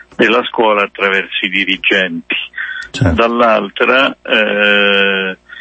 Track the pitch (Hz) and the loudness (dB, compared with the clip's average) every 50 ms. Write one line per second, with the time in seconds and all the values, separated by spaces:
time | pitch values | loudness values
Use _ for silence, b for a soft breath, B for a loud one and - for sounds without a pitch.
0 | B B - - 120 107 113 123 120 - - 123 113 107 104 101 101 95 - - | B B -2 0 2 2 2 2 0 -2 -2 0 2 2 2 2 0 -2 -2 -2
1 | 98 98 95 95 87 87 - - - 95 92 98 98 95 95 87 - - 104 98 | -2 0 0 0 -2 -4 -4 -6 -4 -2 -2 -2 -2 -2 -4 -4 -2 0 0 0
2 | 92 90 82 82 - - - - - - B B B B B B B B - - | 0 -2 -4 -6 -6 -6 -6 -6 -8 -8 B B B B B B B B -4 -2
3 | 123 87 80 110 117 117 117 120 120 113 107 107 101 98 - - 120 117 123 135 | 0 0 2 2 2 2 2 2 2 4 4 2 0 -4 -4 -2 0 2 2 2
4 | 139 135 - - - - 135 113 107 104 104 104 104 104 104 104 101 101 101 98 | 2 0 -2 -6 -6 -2 0 0 0 0 0 0 2 2 2 2 2 2 2 2
5 | 98 98 98 95 95 92 92 - B B B B | 2 2 0 -2 -2 -4 -6 -8 B B B B